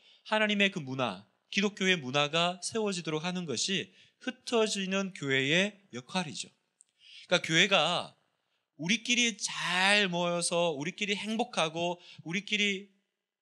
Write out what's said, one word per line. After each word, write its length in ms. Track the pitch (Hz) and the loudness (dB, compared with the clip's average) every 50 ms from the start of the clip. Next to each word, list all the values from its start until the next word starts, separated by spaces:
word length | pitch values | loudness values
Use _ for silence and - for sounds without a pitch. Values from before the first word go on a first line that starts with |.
| _ - - _ - | _ -20 -20 _ -8
하나님의 460 | - 220 214 214 208 208 202 202 196 | -2 0 2 2 2 2 4 2 2
그 80 | 196 185 | 2 -2
문화, 480 | 147 131 131 135 131 113 95 92 - _ _ _ _ _ | -6 -6 -2 -2 -2 -2 -2 -4 -10 _ _ _ _ _
기독교의 460 | - 202 196 208 202 - 190 185 185 | 0 0 0 0 0 0 2 2 2
문화가 640 | 170 139 123 131 147 147 147 147 165 170 175 180 185 - | 2 0 0 0 2 2 2 2 2 2 0 0 -4 -8
세워지도록 640 | - - 226 214 208 196 175 165 165 156 151 151 | -6 -4 -2 -2 -2 -2 -4 -4 -4 -4 -4 -2
하는 220 | 180 180 185 180 | -4 -6 -6 -6
것이 460 | 143 123 110 - - 190 175 110 - - - - _ _ _ | -4 -4 -4 -2 -2 -2 -2 -4 -6 -12 -20 -20 _ _ _
흩어지는 960 | - - - - - - 247 233 220 214 196 202 190 185 190 196 196 190 175 | -10 -10 -10 -10 -6 0 2 2 2 2 0 -2 -4 -2 -2 -2 -2 -4 -6
교회의 640 | - 147 139 135 135 135 139 156 175 190 208 208 - _ _ - | -6 -2 0 2 2 2 4 4 2 2 0 -2 -8 _ _ -14
역할이죠. 560 | 120 127 - - 185 180 151 104 - - 92 _ _ _ _ _ _ _ _ _ _ _ - - - - | -14 -10 -6 -4 -4 -4 -4 -8 -12 -12 -14 _ _ _ _ _ _ _ _ _ _ _ -20 -20 -16 -4
그러니까 200 | - 180 170 - | 0 0 0 2
교회가 720 | - 160 165 185 208 196 180 147 165 175 151 101 82 - _ _ _ _ _ _ _ _ _ _ _ _ | 2 4 4 4 6 6 4 4 2 0 -2 -4 -6 -12 _ _ _ _ _ _ _ _ _ _ _ _
우리끼리 640 | - 147 175 220 226 226 - 240 233 240 233 202 - | -6 -2 -2 -2 0 0 0 0 2 2 0 0 -2
잘 720 | - - 160 156 160 165 175 180 185 196 208 208 208 185 | -6 -6 -6 -4 -4 -2 2 4 4 6 6 4 4 2
모여서 640 | 170 175 175 175 175 175 170 - 180 170 175 170 | 0 0 0 0 0 0 0 0 2 2 2 2
우리끼리 460 | 156 135 147 170 185 - 208 202 202 | 0 -2 -4 -6 -6 -4 -4 -4 -4
행복하고 840 | 190 196 208 220 220 240 233 - 196 160 160 151 165 170 175 175 175 - - - - - | -4 -4 -4 -2 -2 -2 -2 0 0 0 0 0 -2 -2 -2 -4 -6 -10 -20 -20 -16 -10
우리끼리 680 | 156 170 208 202 - 220 202 208 202 196 190 202 - _ _ _ _ _ _ _ _ _ _ | -6 -6 -6 -4 -2 -2 0 0 0 0 -2 -6 -12 _ _ _ _ _ _ _ _ _ _